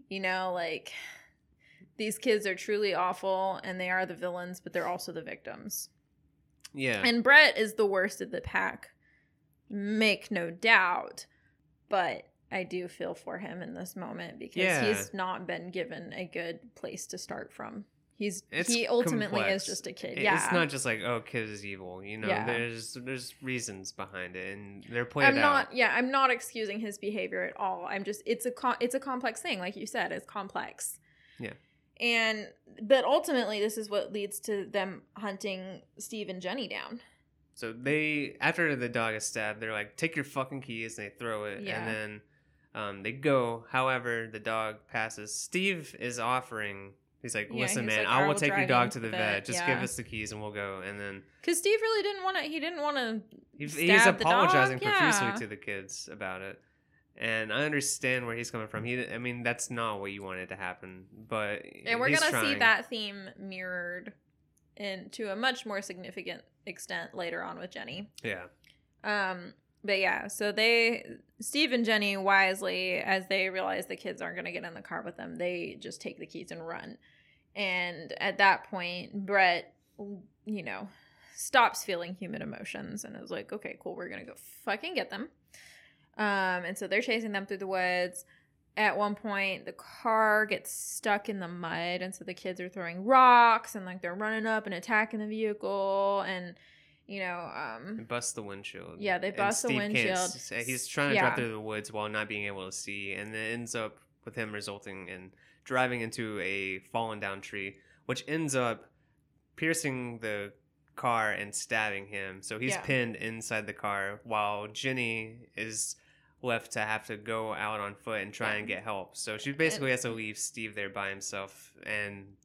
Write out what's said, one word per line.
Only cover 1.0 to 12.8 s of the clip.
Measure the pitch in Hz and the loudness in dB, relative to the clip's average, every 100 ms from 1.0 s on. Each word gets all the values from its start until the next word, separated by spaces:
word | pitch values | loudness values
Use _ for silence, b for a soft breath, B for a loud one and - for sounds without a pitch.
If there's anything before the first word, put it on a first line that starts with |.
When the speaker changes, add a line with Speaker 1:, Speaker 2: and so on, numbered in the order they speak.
| B B B B _ _ B B - - | B B B B _ _ B B -18 -6
Speaker 1:
these | 220 - | -4 0
kids | 254 214 202 | 4 4 2
are | |
truly | 185 - 208 208 | -2 0 2 2
awful, | 175 180 185 190 190 190 185 | 4 2 0 0 2 0 -2
and | 190 185 | -4 -4
they | 180 | 0
are | 185 185 | 2 0
the | |
villains, | 175 180 180 180 180 | -2 -4 -4 -8 -10
but | - | -6
they're | 180 170 | -2 0
also | 175 - | -2 -6
the | 165 | -8
victims. | - - - - 208 - - _ _ _ _ _ _ _ - | -8 -10 -10 -12 -8 -8 -10 _ _ _ _ _ _ _ -14
Speaker 2:
Yeah. | 143 131 107 | -2 0 4
Speaker 1:
And | 233 233 | 4 4
Brett | 247 294 302 - | 10 12 12 8
is | 220 | 2
the | 214 208 | 4 4
worst | 190 196 - | 4 2 -2
of | - | -6
the | - | -6
pack, | - 190 190 - - _ b b b b _ _ - | -4 -2 -2 -4 -12 _ b b b b _ _ -10
make | 202 202 220 220 190 - | -6 -2 4 4 4 0
no | 196 170 | -2 -2
doubt, | 170 226 220 185 180 - - - b b b _ _ _ | 0 8 8 8 2 -2 -10 -16 b b b _ _ _
but | 196 170 110 - _ _ | 2 2 -2 -8 _ _
I | 190 | -6
do | 170 180 | -4 -4